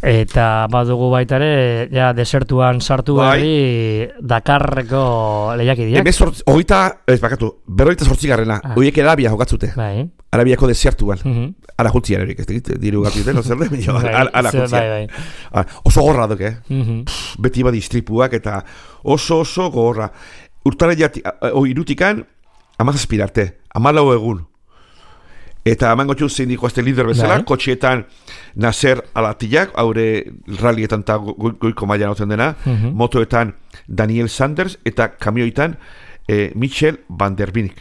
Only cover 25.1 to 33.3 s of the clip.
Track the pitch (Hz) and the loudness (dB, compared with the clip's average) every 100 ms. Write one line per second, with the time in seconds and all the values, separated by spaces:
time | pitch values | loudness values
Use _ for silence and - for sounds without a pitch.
25.1 | - - - - - - 113 120 117 139 | -20 -20 -20 -18 -6 -2 2 2 2 0
26.1 | 139 147 139 127 123 120 127 123 131 117 | -2 -2 -2 -4 -2 -4 -2 -2 0 0
27.1 | 120 117 196 233 131 - 127 131 127 101 | 2 2 0 0 -2 -2 -2 0 0 -4
28.1 | - - - - - 113 107 139 127 - | -18 -20 -20 -16 -2 -2 2 2 2 -2
29.1 | - 110 107 113 135 190 - 117 110 113 | -2 -2 -2 0 0 0 0 -2 0 0
30.1 | 110 - - - 95 117 117 110 107 101 | -2 -6 -16 -14 -2 0 0 -2 -4 -2
31.1 | 107 104 - 110 110 117 117 101 104 101 | -4 -4 -6 -6 -2 -4 -2 -2 -2 -2
32.1 | 101 104 107 131 156 - 117 107 98 120 | -2 -4 -2 -2 -2 -2 -2 -2 0 0
33.1 | 131 113 | 0 0